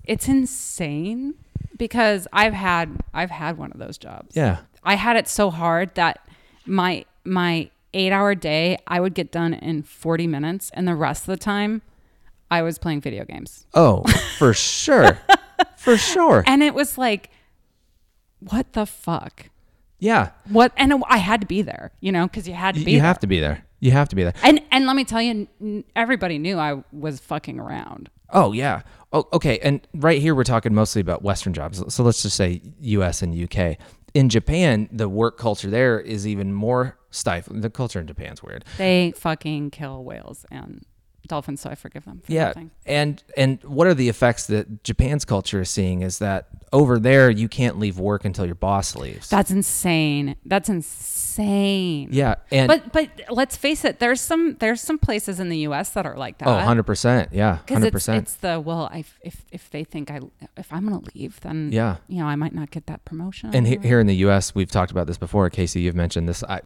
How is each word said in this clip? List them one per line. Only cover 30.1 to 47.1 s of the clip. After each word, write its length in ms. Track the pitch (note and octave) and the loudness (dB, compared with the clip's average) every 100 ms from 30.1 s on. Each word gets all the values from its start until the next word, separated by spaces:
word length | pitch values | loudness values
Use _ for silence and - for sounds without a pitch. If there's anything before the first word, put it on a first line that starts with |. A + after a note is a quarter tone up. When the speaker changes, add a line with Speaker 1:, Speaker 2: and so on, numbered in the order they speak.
| C#3+ | 4
Speaker 2:
here, 120 | D#3+ | 2
we're 80 | C3+ | 2
talking 300 | B2 A2+ A2 | 2 0 2
mostly 280 | G#2+ G#2+ G#2+ | 2 2 0
about 200 | F2+ E2+ | -2 -2
Western 300 | G2 F#2+ F#2+ | -2 -2 -4
jobs. 300 | D#2+ D#2 F2 - | -6 -6 -8 -6
So 100 | - | 2
let's 180 | A#2+ - | 2 2
just 120 | G2+ - | -2 0
say 240 | F2+ F2 - - | 0 -2 -10 -12
U 220 | B2+ G2+ | -2 0
S 180 | F2+ - | 0 -2
and 100 | F2 | -4
U 120 | E2 F2 | -4 -4
K. 300 | G#2 E2+ D2 - - - | -2 -2 -2 -12 -20 -2
In 160 | C#3+ C3 | 2 4
Japan, 580 | G#2+ - E3 E3 G#2+ G#2+ | 4 0 2 2 2 -2
the 180 | A2+ G#2 | -4 -2
work 280 | G2+ A#2 - | 0 -2 0
culture 320 | A2+ G#2 G2 | -4 -4 -2
there 300 | A#2 B2+ A2 | 2 2 0
is 260 | - G#2 G#2+ | -4 -6 -4
even 260 | G2+ G2 | -4 -4
more 440 | G2 A2 B2+ B2 - _ | -2 0 0 -2 -8 _
stifling. 500 | - A2+ F2 - G#2 | -6 -4 -4 -6 -8
The 80 | G#2+ | -8
culture 280 | - B2 F#2+ | -6 -6 -6
in 80 | D#2 | -10
Japan's 340 | - D2 - | -12 -14 -16
weird. 220 | - - - - | -16 -18 -14 -4
Speaker 1:
They 360 | F#3 F3+ E3+ - | 2 2 2 -2
fucking 540 | E3 D#3 D3+ D3 D3 | -6 -6 -6 -6 -8
kill 320 | - C#3 C3+ | -10 -14 -12
whales 420 | B2+ A1 - - - | -14 -16 -16 -20 -18
and 320 | C3 - - - _ _ _ - | -18 -18 -20 -20 _ _ _ -10
dolphins, 320 | D3+ C#3+ C#3 | -8 -8 -10
so 100 | C3+ | -12
I 40 | |
forgive 300 | - C#3+ C#3+ | -14 -16 -20
them 160 | G3 F3+ | -20 -20
for 80 | - | -4
Speaker 2:
Yeah. 140 | D#3+ A2+ | 0 0
Speaker 1:
nothing. 240 | E3 D#3+ - | -4 -16 -16
Speaker 2:
And, 380 | - D3 D3 D3 _ | -4 0 0 -4 _
and 260 | C#3+ C3+ C3 | 0 0 0
what 240 | C#3+ C#3 F3+ | -4 2 4
are 80 | |
the 140 | C#3 B2 | 4 2
effects 360 | - A#2+ - - | 2 2 2 -2
that 360 | G#2+ G2+ G#2+ | -2 -4 -10
Japan's 420 | - - C3 D3 | -4 0 2 0
culture 340 | - G2 - G2 | 0 -2 -2 -4
is 80 | F2+ | -4
seeing 300 | - F#2 F2+ | -2 -2 -2
is 160 | F#2 - | -4 -4
that 280 | G#2 F#2+ - - - | -4 -4 -8 -20 2
over 280 | C3+ C3+ A#2 | 4 6 4
there, 300 | B2 | 6